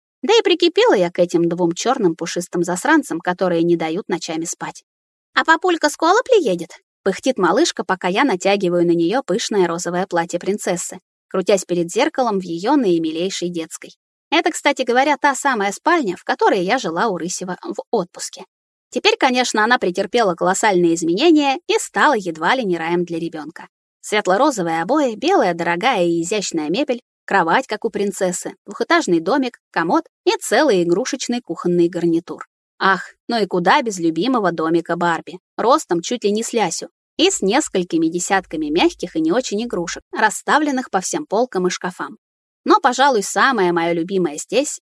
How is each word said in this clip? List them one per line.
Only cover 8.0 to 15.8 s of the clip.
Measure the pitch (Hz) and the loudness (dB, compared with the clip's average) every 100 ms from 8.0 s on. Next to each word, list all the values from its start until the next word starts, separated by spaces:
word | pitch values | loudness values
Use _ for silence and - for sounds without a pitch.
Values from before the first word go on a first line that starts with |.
| 185 | -2
я | 202 | 0
натягиваю | 277 185 190 202 185 175 170 | 0 0 0 0 2 2 2
на | |
нее | 170 170 240 | 2 2 0
пышное | - 190 - 208 175 | -2 -4 -2 0 0
розовое | 170 175 175 196 | -2 -4 -4 -2
платье | 170 165 175 | -2 -2 -4
принцессы, | 175 202 - 170 - 180 _ _ _ | -4 -4 -2 -4 -6 -12 _ _ _
крутясь | 185 190 202 - | -4 2 0 0
перед | 175 170 | -2 -2
зеркалом | 208 302 - 240 196 | 0 0 0 0 -2
в | |
ее | 180 170 202 294 | -4 -4 0 2
наимилейшей | 220 170 160 160 185 - 175 | 2 2 0 -4 -6 -4 -6
детской. | 175 160 - - - _ _ _ | -6 -8 -12 -16 -20 _ _ _
Это, | 311 339 | -2 0
кстати | - 294 277 | 0 0 0
говоря, | 247 240 285 285 | 0 2 2 2
та | 294 | 0
самая | 277 277 247 196 | 0 0 0 -2
спальня, | - | -2